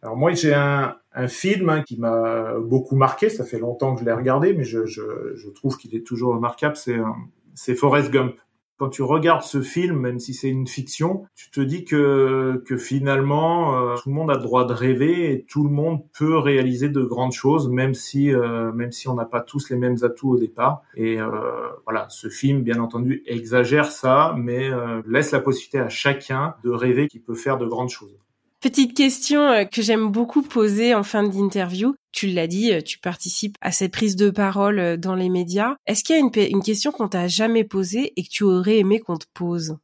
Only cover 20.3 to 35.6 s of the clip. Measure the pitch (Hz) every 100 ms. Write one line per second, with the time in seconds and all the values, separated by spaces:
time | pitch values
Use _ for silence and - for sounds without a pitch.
20.3 | 123 110 - 127 151 _ - 113 113 110
21.3 | 107 62 120 60 - - 110 - - 110
22.3 | - 135 139 117 117 117 117 123 147 -
23.3 | 117 113 123 120 147 147 - 131 135 160
24.3 | - 120 123 135 127 120 113 110 123 147
25.3 | 139 139 127 - 139 117 - 143 139 -
26.3 | 131 151 160 120 120 123 123 147 117 110
27.3 | 113 - 107 117 117 123 - 101 101 _
28.3 | _ _ _ 262 269 254 247 277 254 -
29.3 | 294 294 233 196 - 214 220 220 202 233
30.3 | 302 269 247 214 202 233 226 202 220 208
31.3 | 196 202 196 180 185 226 277 _ - 196
32.3 | 175 165 180 233 180 156 - 185 175 180
33.3 | - 208 202 - 175 190 - 214 190 208
34.3 | 196 196 190 202 208 175 170 180 185 185
35.3 | 180 175 185